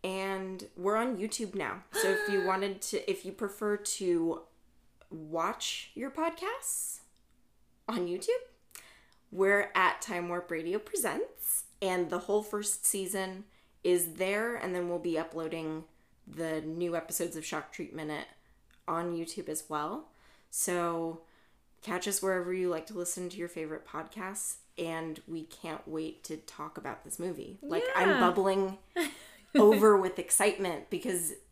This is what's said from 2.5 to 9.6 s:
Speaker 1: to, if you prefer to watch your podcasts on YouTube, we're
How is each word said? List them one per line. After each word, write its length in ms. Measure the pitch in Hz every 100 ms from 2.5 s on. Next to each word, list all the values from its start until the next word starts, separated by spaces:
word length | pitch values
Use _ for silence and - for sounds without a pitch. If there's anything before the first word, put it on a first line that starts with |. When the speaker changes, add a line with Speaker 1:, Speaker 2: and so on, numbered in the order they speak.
| 190 202 196
Speaker 1:
to, 280 | - 202 -
if 140 | 190
you 80 | -
prefer 460 | 196 202 - 208 208
to 640 | 202 - 185 170 165 160 - _ _ - - _ -
watch 800 | 160 151 165 175 - - - -
your 160 | - 269
podcasts 880 | 294 330 330 381 523 - - - - - _ _ _ _ _ _ _ -
on 180 | 226 180
YouTube, 220 | 180 - 494 508 _ _ - - - _ _ _
we're 400 | 180 190 202